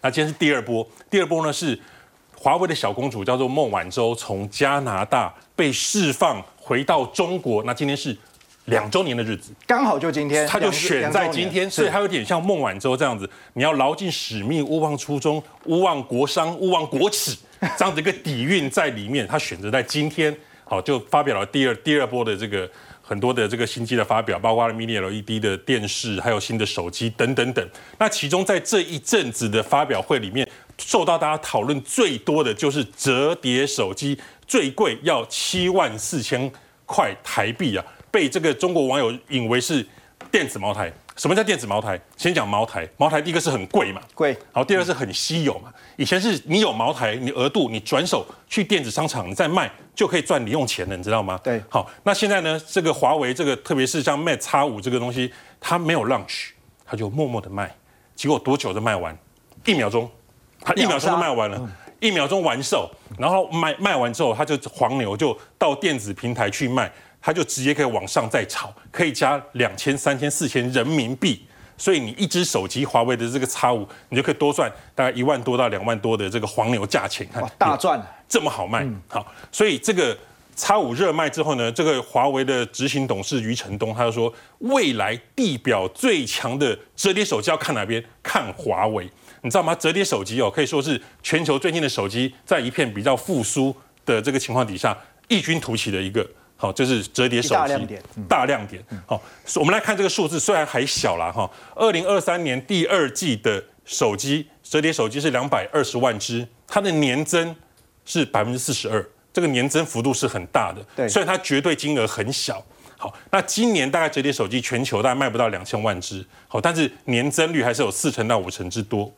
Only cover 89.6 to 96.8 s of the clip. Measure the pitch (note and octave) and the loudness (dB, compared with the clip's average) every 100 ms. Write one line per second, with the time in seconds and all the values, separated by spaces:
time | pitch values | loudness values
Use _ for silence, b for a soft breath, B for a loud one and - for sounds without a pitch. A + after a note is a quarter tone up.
89.6 | E3 E3+ D#3+ E3+ G3 G#2+ F#2+ A#2 A2 F#3+ | 2 0 0 0 0 -2 -2 0 0 2
90.6 | C#3+ D#3 C#3 C3+ B B - D#3+ D#3 C#3 | 0 0 0 -4 B B -2 -2 2 0
91.6 | F3 E3 C#3+ - G2 A2 B2+ B - F3 | 0 0 -2 -2 -4 -2 -4 B 0 0
92.6 | A#2+ B2 C3 G2+ A#2 B2+ - D#3 - D3 | 0 -2 -2 0 0 0 0 -2 0 0
93.6 | C3+ C3 B B - A2+ A2+ C3+ - A#2+ | 0 -2 B B 0 0 2 -2 0 0
94.6 | A#2+ F2+ A2+ G2+ B B _ G#3 D3+ E3 | 0 0 -2 -2 B B _ -2 0 -2
95.6 | - A2+ - F#2+ F#2+ G#2+ - b b _ | -2 -4 -2 -2 -2 -2 -4 b b _
96.6 | G2+ F#2+ | -4 0